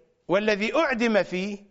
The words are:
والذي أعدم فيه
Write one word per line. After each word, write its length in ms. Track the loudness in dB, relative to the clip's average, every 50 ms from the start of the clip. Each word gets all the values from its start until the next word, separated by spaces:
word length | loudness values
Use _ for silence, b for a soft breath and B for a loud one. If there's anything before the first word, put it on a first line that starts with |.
| _ _ _ _ _ -2
والذي 480 | 0 0 2 0 0 0 0 0 0
أعدم 460 | 0 0 0 0 0 0 2 2 2 0
فيه 420 | 0 -2 -6 -6 -6 -8 -10 -14 -20